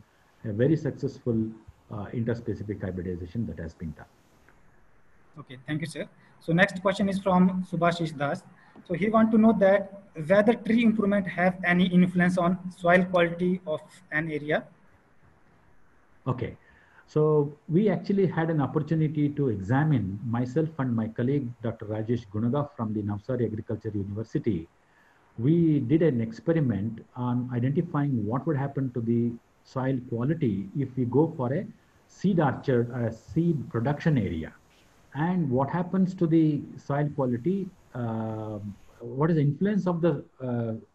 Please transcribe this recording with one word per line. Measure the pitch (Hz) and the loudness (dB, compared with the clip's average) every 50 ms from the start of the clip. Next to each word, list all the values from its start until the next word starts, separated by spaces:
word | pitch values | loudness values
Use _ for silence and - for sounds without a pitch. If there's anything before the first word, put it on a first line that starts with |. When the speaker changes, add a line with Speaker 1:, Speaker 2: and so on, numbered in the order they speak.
| - _ _ _ _ _ _ _ - | -14 _ _ _ _ _ _ _ -10
Speaker 1:
a | 113 | -6
very | 101 107 123 143 160 | 0 2 2 2 2
successful, | 151 - 131 - - 139 127 - - - 127 113 110 110 110 - - - - - _ _ - | 2 0 -4 -6 -4 -6 -8 -6 -6 -4 -2 0 0 -2 -4 -6 -14 -20 -20 -20 _ _ -14
uh, | 113 104 98 | -12 -10 -10
interspecific | - - 123 113 117 120 120 - 107 98 - 101 107 98 - 101 | -8 -6 -4 -2 -2 -4 -4 -4 -8 -8 -6 -6 -8 -8 -6 -6
hybridization | 92 90 92 87 92 90 85 90 87 - 117 110 | -6 -6 -6 -6 -6 -6 -8 -8 -8 -6 -6 -6
that | - 90 85 | -6 -6 -10
has | 82 80 - | -10 -12 -12
been | - 87 78 | -10 -12 -12
done. | 73 - - _ _ _ _ _ _ _ _ _ - _ - - _ _ - - _ _ - - - - - _ - 151 | -12 -12 -18 _ _ _ _ _ _ _ _ _ -20 _ -20 -20 _ _ -20 -20 _ _ -20 -20 -20 -20 -20 _ -20 -20
Speaker 2:
Okay, | 139 - 127 131 - | -18 -18 -20 -14 -8
thank | 151 151 139 | -6 -6 -6
you, | 165 | -6
sir. | - - 147 208 - _ _ _ _ - - | -8 -10 -10 -12 -12 _ _ _ _ -20 -10
So | - - | -2 2
next | 165 175 196 202 196 - | 4 4 4 4 2 0
question | - 196 190 - 202 | 0 0 0 0 0
is | 196 190 190 | 0 0 0
from | - 196 180 180 185 185 185 185 185 - | 2 4 6 6 6 6 4 0 -4 -4
Subhashish | 175 160 170 165 165 - 165 156 156 | -2 2 2 2 2 2 -2 -4 -4
Das. | 135 143 143 170 180 - - - _ - - - - - | -2 -2 -2 -4 -4 -8 -16 -20 _ -20 -20 -20 -16 -8
So | - 175 | -6 -4
he | 147 190 220 | -2 0 2
want | 214 220 220 220 | 4 4 4 6
to | 233 | 6
know | 214 220 226 208 180 | 6 6 6 6 6
that | 196 190 202 202 196 - - - - - - 160 151 | 6 6 4 4 2 -2 -12 -20 -20 -18 -12 -6 0
whether | 156 196 208 208 240 226 | 4 4 6 6 4 4
tree | - - - 226 240 233 | 2 2 2 4 4 6
improvement | 220 214 214 202 196 202 202 190 | 4 4 4 2 2 0 0 -2
have | 180 - 175 180 185 185 - - | -2 -2 0 0 0 0 0 0
any | 175 175 180 190 | 2 4 4 4
influence | 175 180 180 180 180 180 180 175 180 180 | 6 6 6 6 6 4 2 2 4 4
on | 185 170 175 185 - - - - | 2 2 2 0 -2 -4 -10 -8
soil | - 175 170 180 185 180 | 0 2 2 4 4 2
quality | 185 180 175 170 170 170 175 180 180 185 185 - | 0 2 2 2 2 0 0 0 0 0 -2 -4
of | 156 156 147 - - - - - - | -6 -6 -6 -8 -12 -20 -20 -14 -8
an | 151 156 165 160 | -6 -4 -4 -4
area? | 151 143 147 151 160 220 - - - _ _ _ _ _ _ _ _ _ - - _ _ _ _ _ _ _ _ - - - _ _ _ _ _ _ _ - | -6 -6 -2 -2 -2 -2 -2 -6 -18 _ _ _ _ _ _ _ _ _ -20 -20 _ _ _ _ _ _ _ _ -20 -20 -20 _ _ _ _ _ _ _ -6
Speaker 1:
Okay. | 131 120 - - 85 87 - _ _ - _ _ _ _ - - | -4 -4 -4 -4 -8 -10 -14 _ _ -20 _ _ _ _ -20 -12
So | - - 151 151 156 151 151 143 147 - - _ - | -4 0 0 2 4 4 2 2 0 -4 -12 _ 0
we | 151 185 220 202 | 2 2 4 2
actually | 175 - - - 202 196 190 | 2 0 0 0 2 2 2
had | - - 170 165 160 | 2 2 0 0 0
an | 165 151 | 0 0
opportunity | 131 123 - 156 147 - 165 160 156 151 156 151 147 143 | 0 0 -2 -2 -2 0 0 0 0 0 0 0 -2 0
to | 147 147 143 | 0 0 0
examine, | 127 107 95 95 95 127 139 156 156 143 117 98 92 98 107 127 | 0 -2 -2 -2 0 0 2 2 2 2 0 0 -2 -6 -6 -6
myself | 113 113 123 127 123 - 160 160 156 - - | -4 -2 -2 -2 -2 -2 -2 -2 -2 -2 -4
and | 131 127 113 | -2 -2 0
my | 113 110 | -2 -2
colleague, | 110 - - 120 131 143 143 120 120 120 - - | -4 -4 -2 -2 0 0 -2 -2 -4 -8 -8 -6
Doctor | 113 107 - 107 | -8 -6 -6 -8
Rajesh | 104 107 110 110 113 123 120 - | -6 -6 -4 -2 -2 -2 -2 -2
Gunaga | - - 104 117 120 131 147 143 - - | -6 -4 -2 -2 0 0 0 -2 -4 -6
from | - 113 107 107 | -6 -4 -4 -2
the | 107 | -2
Navsari | 101 101 104 101 - - 131 120 117 | -2 -4 -4 -6 -4 -4 -2 -2 -2
Agriculture | 101 107 - - - 110 101 - 110 101 | -2 -2 -4 -6 -6 -8 -6 -6 -6 -4
University. | 101 95 101 101 107 113 - - - - 117 98 82 80 - _ _ _ _ _ _ _ _ _ _ _ _ _ | -4 -4 -4 -6 -8 -6 -4 -4 -2 0 0 -2 -2 -4 -8 _ _ _ _ _ _ _ _ _ _ _ _ _
We | - 113 143 170 175 165 156 151 139 | -2 2 4 4 4 4 4 4 2
did | 120 113 147 165 | 2 2 2 4
an | 175 156 127 113 | 4 4 2 0
experiment | 113 110 - - - 170 165 165 143 120 101 95 104 113 - - - _ - | -2 -4 -6 -6 -2 0 2 2 2 0 0 0 -2 -4 -6 -8 -14 _ -10
on | 127 123 123 123 123 123 123 123 | -6 -4 -2 -2 -2 -2 -2 -2
identifying | 120 123 135 143 180 170 - - 143 143 143 131 113 101 | -2 0 0 0 -2 -2 -2 -2 -2 -2 0 0 -2 -2
what | 104 120 135 - | -2 -2 -2 -2
would | 165 151 | -2 -2
happen | 131 139 139 - 131 135 127 | -2 -2 -4 -4 -4 -4 -4
to | - 127 | -4 -4
the | 113 117 117 117 117 120 120 - _ _ _ _ _ | -2 0 2 2 0 0 -4 -8 _ _ _ _ _
soil | - - 135 127 131 135 123 - - | -10 -6 -4 -2 -2 -2 -2 -4 -6
quality | 117 113 123 147 165 165 147 110 95 95 95 - - | -4 -2 -2 -2 0 0 0 0 0 -2 -4 -6 -4
if | 143 131 120 - | -4 -4 -4 -2
we | 131 123 | -2 -2
go | 117 120 139 160 156 - | 2 2 2 2 2 0
for | - 123 123 143 | -4 -4 -2 -2
a | 185 226 - - _ _ _ _ _ _ | -4 -4 -8 -14 _ _ _ _ _ _
seed | _ - - - 190 202 165 | _ -10 -2 0 2 2 4
orchard | 151 127 117 - - 143 127 120 117 117 | 2 2 0 -2 -2 0 2 2 2 0
or | 123 123 117 | -2 -4 -4
a | 110 | -4
seed | - - - - - 160 170 170 156 127 117 - | -6 -8 -12 -6 -2 0 0 0 0 -2 -4 -4
production | - 113 120 143 147 - - 165 147 | -4 -2 0 -2 -2 0 0 2 2
area. | 123 98 85 85 80 78 78 - - _ _ _ _ _ _ _ _ _ _ - | 2 2 0 -2 -4 -8 -10 -12 -20 _ _ _ _ _ _ _ _ _ _ -6
And | 139 160 180 185 175 160 131 | -4 -2 0 0 0 0 0
what | 120 131 139 127 | 0 0 0 0
happens | - 175 175 175 190 190 185 175 - | -2 -4 -4 0 0 2 2 2 0
to | - 175 | 0 0
the | 156 165 160 160 156 147 127 - - - | 4 4 4 4 4 2 0 -4 -8 -14
soil | - - - 139 143 151 147 147 | -12 -8 -4 -2 0 -2 -2 0
quality, | 147 131 123 120 120 120 170 196 196 185 190 - _ _ _ - | -2 0 0 0 -2 0 -2 -2 -2 -4 -8 -12 _ _ _ -8
uh, | 127 120 113 113 113 110 110 110 110 107 107 107 101 104 104 98 - - - - - | -6 -6 -4 -4 -4 -4 -4 -6 -6 -8 -8 -8 -8 -10 -10 -12 -14 -18 -20 -20 -16
what | 117 120 120 135 156 165 | -14 -8 -4 -2 0 2
is | 165 | 2
the | 156 | 2
influence | 139 139 143 - 190 208 214 190 175 | 2 2 2 0 0 0 0 0 0
of | 180 175 165 | 0 0 2
the, | 170 170 143 - - - _ - 131 | 2 0 0 0 -6 -12 _ -10 -6
uh, | 123 123 117 117 113 110 110 - _ | -4 -2 -2 -2 -4 -4 -6 -10 _